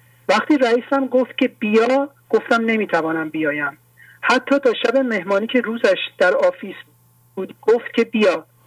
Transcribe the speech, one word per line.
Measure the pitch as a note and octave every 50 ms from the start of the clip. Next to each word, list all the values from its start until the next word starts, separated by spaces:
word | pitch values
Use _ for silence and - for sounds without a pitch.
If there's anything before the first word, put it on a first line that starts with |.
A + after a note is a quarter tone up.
| _ _ _ _ _ -
وقتی | G3 A3 - - D4+
رئیسم | B3+ B3+ A3+ A#3 B3 - - C#4 C#4 C4+
گفت | B3+ B3 C4 B3 - -
که | - C4
بیا، | A#3+ - - A3 G#3+ G#3+ A3 A#3 A#3+ C4 C#4 C#4 D4 - _ _ -
گفتم: | A3+ G#3+ - - A#3 A#3 A3+
"نمی‌توانم | A3+ A3 G#3+ G3 - F3 E3 D#3 D#3+ E3 D#3+ D#3 D#3
بیایم." | D#3+ D#3 D3+ C#3+ D3 D3 D3+ - - - _ _ _ _ - - - _
حتی | - - B3+ B3+ - - C#4 C#4
تا | - A#3+ G#3+ - -
شب | A#3 B3
مهمانی | C4+ C4 A#3+ A3 F#3 E3+ G3 G3 G3 A3
که | - - B3
روزش | A#3 G#3+ A#3 A#3 - G3 F3+ - - - -
در | - F#3 F3+ F3+
آفیس | F3 F#3 F3+ - - - F#3+ - - - _ _ _ _ _ _ _ _ _ _
بود | G3 F#3 - - _
گفت | - G#3+ A#3 A#3 - - -
که | A#3+ A3+
بیا. | A3+ - G#3+ G#3 F#3 D#3+ D#3+ - _ _ _ _